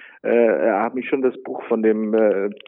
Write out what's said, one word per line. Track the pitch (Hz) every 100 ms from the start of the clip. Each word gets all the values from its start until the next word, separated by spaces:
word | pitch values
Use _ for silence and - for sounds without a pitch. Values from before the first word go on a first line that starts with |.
| - -
Äh, | 113
er | 117 113 80 101 110
hat | 117
mich | 127 120
schon | 143
das | 131 -
Buch | - - -
von | 113
dem, | 110 107 110
äh, | 110 107 98 101 101